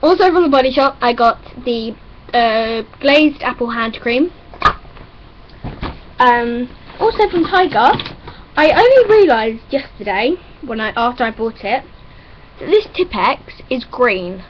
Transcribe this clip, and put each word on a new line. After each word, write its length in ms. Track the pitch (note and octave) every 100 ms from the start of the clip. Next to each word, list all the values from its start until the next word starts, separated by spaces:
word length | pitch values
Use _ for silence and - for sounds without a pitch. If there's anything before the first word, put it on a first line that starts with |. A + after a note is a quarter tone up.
Also 300 | D4+ F4+ F#4+
from 120 | F4
the 60 | E4+
Body 220 | C4+ C4
Shop, 260 | C4 C#4 -
I 120 | A#3+
got 280 | A#3+ A#3 A3+ - -
the, 320 | - A#3 A3+ G#3+ - - -
uh, 500 | A#3+ A#3 A3 A3+ A3+ A3 -
glazed 420 | C#4 C#4+ D4+ D4
apple 300 | - B3 A#3+
hand 260 | A#3 A3+ A3+
cream. 300 | A#3+ A#3+ E4+ - - - - - - - - - - - - - - - - - - -
Um, 500 | D4+ A#3+ A#3+ A#3+ B3 - - -
also 300 | A4 - G4+
from 140 | F4+ E4
Tiger, 460 | F#4+ F4+ - A#3 A4 - - - - - -
I 160 | D#4
only 440 | C#4 A#4 C5 A4 G#4+
realised 480 | F#4+ A3+ A3+ A3+ -
yesterday, 640 | C4+ - - G#3 F#3+ A#3+ F4+ - -
when 160 | C#4 A3
I, 120 | G#3+ G#3
after 280 | A#3+ B3
I 80 | A#3
bought 320 | A3 A3+ A3
it, 200 | G3 B3+ - - - - - - - -
that 60 | -
this 200 | G4+ -
Tippex 760 | - F4+ G#3+ F#3+ C#4 - - -
is 140 | B3+ -
green. 540 | - B3 F#3+ F3+ F#3+ -